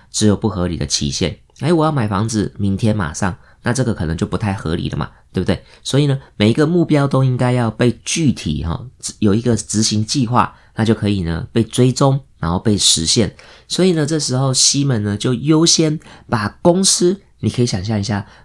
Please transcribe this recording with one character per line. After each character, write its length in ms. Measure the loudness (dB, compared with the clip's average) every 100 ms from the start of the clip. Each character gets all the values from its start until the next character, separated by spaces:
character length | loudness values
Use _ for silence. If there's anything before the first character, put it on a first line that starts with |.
| _
只 160 | 0 2
有 80 | 2
不 120 | 0
合 200 | -2 -2
理 80 | -2
的 100 | -4
期 240 | -2 -4
限。 300 | -2 -4 -4 _ -8
诶， 140 | 0
我 120 | 2
要 60 | 2
买 140 | 0 -2
房 180 | -2 -2
子， 280 | -2 -4 -2
明 180 | -4
天 220 | 0 0 0
马 160 | -4
上， 240 | -4 -6 -6 -16 -8
那 60 | -4
这 140 | -2
个 80 | -2
可 140 | -2 -4
能 100 | -2
就 80 | -4
不 120 | -2
太 160 | -2
合 200 | -4 -4
理 140 | -4 -4
了 80 | -6
嘛， 140 | -8 -10 _
对 120 | -4
不 40 | -2
对？ 160 | -4 -6 -16
所 180 | -2 0
以 60 | 0
呢， 120 | -2 -6 0
每 100 | 2
一 60 |
个 120 | 2 2
目 200 | 2 2
标 200 | 2 2
都 160 | 2
应 140 | 0 2
该 160 | 0
要 180 | 0 -2
被 300 | 2 0 0
具 300 | -6 0 0
体 320 | 0 -4 -4
哈， 220 | -4 -6 -10 -14 -14 0
有 160 | 2
一 80 | 2
个 120 | 0
执 280 | -2 -2 -2
行 200 | 0 -2
计 240 | -2 -2 0
划， 280 | 2 0 -4 _ -2
那 100 | 0
就 80 |
可 160 | 2 0
以 100 | -2
呢， 260 | -2 -4 -2
被 100 | -2
追 300 | 0 2 2
踪， 260 | 4 2 0 -4 -6
然 120 | -2
后 80 | 0
被 200 | 0 2
实 260 | 2 0
现。 320 | 0 0 0 -4 -20 -20 -8
所 160 | 0
以 80 | 2
呢， 140 | 2 0
这 120 | -2
时 160 | -2 -2
候 180 | 0
西 300 | 2 2 2
门 180 | 0 0
呢， 160 | -2 -2
就 160 | -2
优 320 | -2 2 4 4
先 340 | 2 0 -2 -8 -20 -6
把 180 | -4 -4 0
公 200 | 2 4
司， 380 | 2 2 2 0 _ _
你 100 | -4
可 100 | 0
以 60 | -2
想 180 | -2
象 160 | -4 -4
一 20 |
下， 240 | -2 -4 -6 -18